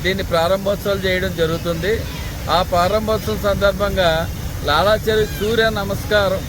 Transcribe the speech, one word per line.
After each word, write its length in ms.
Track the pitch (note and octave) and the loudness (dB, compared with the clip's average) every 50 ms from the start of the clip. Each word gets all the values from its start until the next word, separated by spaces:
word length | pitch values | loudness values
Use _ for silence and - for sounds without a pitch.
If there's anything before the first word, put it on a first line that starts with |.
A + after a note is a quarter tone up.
| D3 | -2
దీన్ని 200 | F3+ F#3+ F#3+ F#3 F3 | -2 -2 -2 -2 -2
ప్రారంభోత్సవాలు 680 | E3+ E3 E3 F3 F#3+ F#3+ G3 G3 G3+ - - G3+ G3+ G3 F#3 | 0 0 2 2 0 0 0 -2 -2 -2 -2 -2 -2 0 0
చేయడం 260 | F#3+ F#3 F#3 F#3 F#3+ F3 E3 | 0 0 0 -2 -2 0 0
జరుగుతుంది. 540 | E3 D#3+ E3 E3 - F3 E3+ D#3+ E3 F#3+ A3 A3+ F#3 - - - - - - - - - D3+ | 0 0 0 -2 -2 -4 -4 -2 0 -2 -2 -2 -2 -6 -8 -8 -8 -8 -8 -6 -4 0 0
ఆ 20 | E3+ F#3 - | 0 2 2
ప్రారంభోత్సవం 680 | F#3 F3 F3 F#3 G3 A3 A3 G#3+ A3 G#3+ - G#3+ G#3+ G3 - | 2 2 2 2 2 0 0 0 -2 -2 -2 -4 -4 -2 0
సందర్భంగా 640 | G3+ G3 F#3+ G3 G3+ F#3+ F#3 G3+ G3+ F#3+ F#3+ F3+ E3+ D#3+ D#3+ E3+ E3+ - - - - - - - D3 | 0 0 2 2 2 2 2 -2 0 0 2 2 2 2 0 -2 -4 -6 -6 -6 -6 -6 -4 -2 0
లాలాచెరువు 600 | D3 D#3 F3+ G3+ G#3+ G3 C#3+ G#3+ G#3+ G#3+ G#3+ - - | 2 4 4 4 2 2 2 0 2 2 0 0 -2
సూర్య 300 | - G3 G#3+ A#3 A#3 A3+ A3+ A3 G#3 | -4 -2 2 4 4 4 4 2 -2
నమస్కారం 600 | G3+ G3 G3 - - - G#3+ G#3 G3+ F#3 F#3+ F#3 D3 | -4 -4 -4 -4 -2 2 2 2 4 2 0 -2 -4